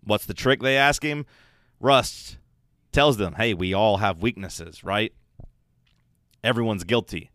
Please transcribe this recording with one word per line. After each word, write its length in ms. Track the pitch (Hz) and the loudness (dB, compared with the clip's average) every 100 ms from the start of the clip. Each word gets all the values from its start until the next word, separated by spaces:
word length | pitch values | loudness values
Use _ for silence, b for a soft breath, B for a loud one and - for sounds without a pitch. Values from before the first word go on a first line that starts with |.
What's 220 | 101 104 | 0 -2
the 80 | - | -2
trick, 280 | 98 127 135 | -4 0 2
they 180 | 127 135 | 2 4
ask 240 | 139 143 | 4 2
him? 240 | 151 147 143 b b b b b | -4 -6 -8 b b b b b
Rust 600 | 123 135 117 - - - _ _ _ _ _ | 4 4 4 -8 -18 -20 _ _ _ _ _
tells 260 | - 147 117 | 2 4 2
them, 180 | 92 | -2
"Hey, 200 | 78 113 | 0 -2
we 180 | 95 90 | 0 -2
all 260 | 95 110 98 | 2 2 2
have 240 | 104 85 | 0 0
weaknesses, 600 | 104 117 92 - 82 76 | -4 -4 -12 -12 -16 -14
right? 300 | 82 101 110 _ _ _ - _ _ _ _ _ _ _ _ _ | -4 -2 -4 _ _ _ -20 _ _ _ _ _ _ _ _ _
Everyone's 420 | 120 117 113 104 | -2 0 0 -2
guilty. 460 | 87 120 - 92 - | 0 -2 -2 -12 -14